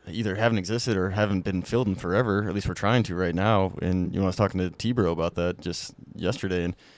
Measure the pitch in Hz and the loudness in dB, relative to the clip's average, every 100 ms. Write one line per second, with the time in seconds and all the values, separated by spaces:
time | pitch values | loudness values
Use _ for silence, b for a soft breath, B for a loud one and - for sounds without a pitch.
0 | - 90 107 92 113 113 90 113 120 101 | -10 -4 -2 0 2 2 0 -2 0 0
1 | 92 95 104 98 92 92 87 117 123 95 | 0 2 2 2 0 -2 0 0 2 0
2 | 87 95 120 101 107 101 95 90 101 123 | 0 0 2 2 0 -2 -4 -2 2 2
3 | 107 87 90 85 101 107 95 - 87 92 | 2 0 0 2 2 4 2 0 0 0
4 | 87 87 95 90 101 92 92 80 113 120 | 0 0 0 2 0 2 -2 -2 -2 2
5 | 92 82 85 87 87 90 - 85 - - | 2 2 -2 0 -2 -2 -6 -6 -8 -14
6 | - - 90 - 95 90 87 90 b | -18 -6 -4 -2 -2 -2 -2 -4 b